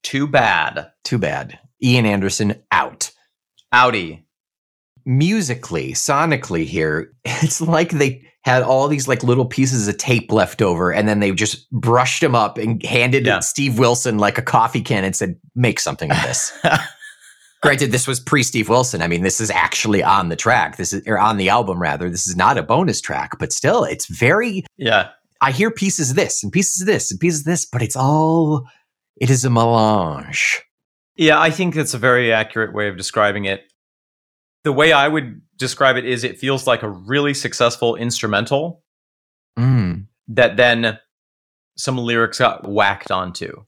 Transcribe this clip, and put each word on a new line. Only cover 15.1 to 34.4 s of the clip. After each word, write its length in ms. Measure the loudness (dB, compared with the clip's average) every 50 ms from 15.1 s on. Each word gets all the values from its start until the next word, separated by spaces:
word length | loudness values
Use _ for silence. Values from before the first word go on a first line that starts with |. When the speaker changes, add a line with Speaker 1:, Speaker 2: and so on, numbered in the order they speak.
| -2
Speaker 2:
said, 220 | -2 -4 -4 -6 -10 _ -10 _
"Make 240 | 0 0 2 0 0
something 300 | -4 -6 -6 -6 -2 -2
of 100 | 0 0
this." 300 | 0 -2 -4 -4 -6 -6 -8 -4 0
Speaker 1:
<laughs> 1000 | 0 0 0 -2 -8 -16 _ -20 -20 -20 _ -20 -20 -20 _ _ _ _ _
Speaker 2:
Granted, 280 | 0 2 2 2 0 0
this 140 | 0 0 0
was 140 | -2 -4 -6
pre-Steve 480 | -2 0 2 2 2 0 0 -2 0 2
Wilson. 340 | 2 2 2 0 -2 -2
I 60 | -2 -2
mean, 140 | 0 0
this 180 | 0 0 0 -2
is 100 | -4 -2
actually 520 | 0 0 0 0 -2 -2 0 2 2 2
on 260 | 4 4 2 2 2 -2
the 60 | -4
track. 400 | -2 0 2 2 2 2 -2 -4
This 160 | -8 -8 -6
is, 100 | -6 -6 -4
or 120 | -2 0 2
on 180 | 2 2 2
the 120 | 2 2 2
album, 320 | 2 2 2 0 -2 -2
rather. 280 | -2 -2 -2 -4 -4 -6
This 180 | -4 -4 -6 -4
is 80 | 0
not 200 | 2 2 2 2 2
a 40 |
bonus 380 | 0 0 0 0 2 0 -2 -4
track, 360 | -6 -6 -6 -6 -6 -8 -8 -10
but 140 | -8 -6
still, 320 | -6 -2 0 0 2 2 0
it's 220 | -2 -4 -8 -8
very 580 | -12 -4 -2 0 2 2 2 0 -2 -6 -8 -10 -10 _
Speaker 1:
Yeah. 320 | -6 -2 2 2 2 0 -2 -10 _ _ _ _ _
Speaker 2:
I 100 | -2 -2
hear 180 | 0 0 0 -2
pieces 400 | 0 -2 -4 -4 -2 -2 -2 -2
of 60 | 0
this 260 | 0 0 -2 -4 -6
and 100 | -6 -2
pieces 280 | -2 -2 -2 0 -4 -4
of 60 | -2
this 240 | -2 -2 -2 -2 -6
and 80 | -6 -2
pieces 200 | -2 -2 -2 -2
of 60 | -4
this, 200 | -4 -4 -4 -4
but 160 | -6 -4 -4
it's 140 | -4 -4 -2
all, 680 | 0 0 2 2 2 2 2 2 2 2 2 0 -2 -4 -10 _ _ _ _ _ _ _ _ _ _
it 80 | 0 0
is 140 | 2 2 2
a 60 | 0
melange. 1120 | 2 2 4 4 4 4 4 4 2 2 0 -2 -6 -8 -10 -8 -4 -4 -2 -2 -2 -4 -8 _ _ _ _ _ _ _ _ _ _
Speaker 1:
Yeah, 240 | 2 4 4 4 4
I 100 | 4 2
think 240 | 0 0 -4 -2 -2
that's 200 | -2 -4 -4 -4
a 40 | 0
very 340 | 2 4 4 4 4 2
accurate 400 | 2 2 0 -2 -4 -4 -4 -4
way 160 | -4 -4 -4 -4
of 80 | -6
describing 480 | -6 -10 -4 0 2 2 2 0 -2 -4
it. 160 | -4 -6 -6 _ _ _ _ _ _ _ _ _ _ _ _ _ _ _ _